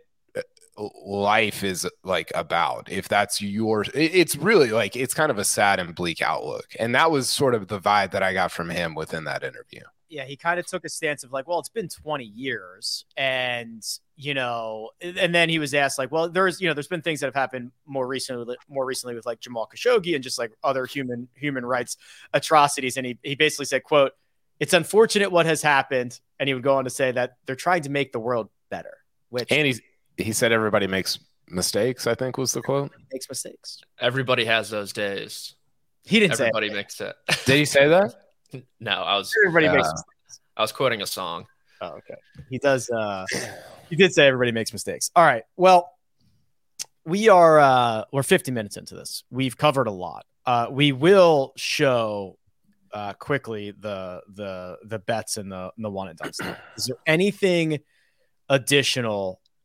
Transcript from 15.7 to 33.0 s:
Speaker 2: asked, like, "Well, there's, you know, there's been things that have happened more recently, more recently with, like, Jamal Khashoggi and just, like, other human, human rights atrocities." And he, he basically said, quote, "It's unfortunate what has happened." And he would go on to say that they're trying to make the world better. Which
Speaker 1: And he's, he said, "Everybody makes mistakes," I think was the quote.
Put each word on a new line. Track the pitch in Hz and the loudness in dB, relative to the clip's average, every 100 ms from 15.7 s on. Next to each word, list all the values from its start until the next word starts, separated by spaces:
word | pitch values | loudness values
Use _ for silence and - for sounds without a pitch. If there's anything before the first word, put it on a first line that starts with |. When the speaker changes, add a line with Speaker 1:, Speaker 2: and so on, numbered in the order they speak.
Speaker 2:
asked, | 143 139 139 | 2 0 0
like, | 127 | -2
"Well, | 160 170 | -2 0
there's, | 170 190 165 | 0 0 0
you | 175 | -2
know, | 147 | -4
there's | 143 | -6
been | 175 | -6
things | 165 143 | -4 -4
that | 135 | -2
have | |
happened | 139 127 127 120 - 151 | -2 -4 -4 -12 -16 -10
more | 135 127 | -6 -4
recently, | 131 - 123 117 123 - | -6 -8 -8 -10 -12 -8
more | 139 131 | -6 -4
recently | 131 123 117 | -6 -8 -10
with, | 120 | -8
like, | 113 | -10
Jamal | 123 120 107 | -10 -8 -10
Khashoggi | - 240 233 170 | -4 0 2 0
and | 147 | -4
just, | 123 - | -4 -6
like, | 117 _ | -8 _
other | 143 131 127 | -2 -2 -4
human, | 143 127 120 127 | -6 -8 -8 -12
human | _ 143 131 120 | _ -6 -4 -2
rights | 127 123 - - - - | -4 -4 -12 -18 -20 -4
atrocities." | 147 - 156 143 - 131 131 | -2 4 6 6 2 -4 -4
And | 127 | -6
he, | 117 | -8
he | 151 | -6
basically | 143 156 147 131 | 2 2 2 -2
said, | 131 | -2
quote, | - 147 135 - _ _ _ - | 2 4 4 0 _ _ _ -6
"It's | 151 | 2
unfortunate | 175 - 202 226 208 196 | 2 4 4 6 4 2
what | 175 165 | 4 4
has | 151 | 2
happened." | 151 139 - 131 123 - _ - | 4 4 2 -2 -2 -10 _ -6
And | 139 | -4
he | |
would | 131 | 0
go | 139 135 | 2 0
on | |
to | 127 | 0
say | - 131 | -2 -2
that | 123 - _ - | 0 -4 _ -10
they're | 131 | -6
trying | 175 180 | 0 0
to | 139 | 0
make | 143 135 | -4 -4
the | 120 | -4
world | 113 120 104 _ _ | -2 -4 -4 _ _
better. | 90 - - _ _ _ | -12 -12 -20 _ _ _
Which | 123 113 | -8 0
Speaker 1:
And | 143 143 | 2 2
he's, | 113 - _ _ - | -2 -8 _ _ -8
he | 110 | -6
said, | 107 117 | 0 2
"Everybody | 113 107 101 95 | 4 4 2 2
makes | 95 - - _ _ _ | 0 -2 -8 _ _ _
mistakes," | 90 - 101 123 123 120 | -4 -2 0 0 -2 -2
I | |
think | 113 131 135 | -2 -4 -4
was | 127 | -4
the | 131 | -4
quote. | 127 139 139 - | -2 -2 -4 -10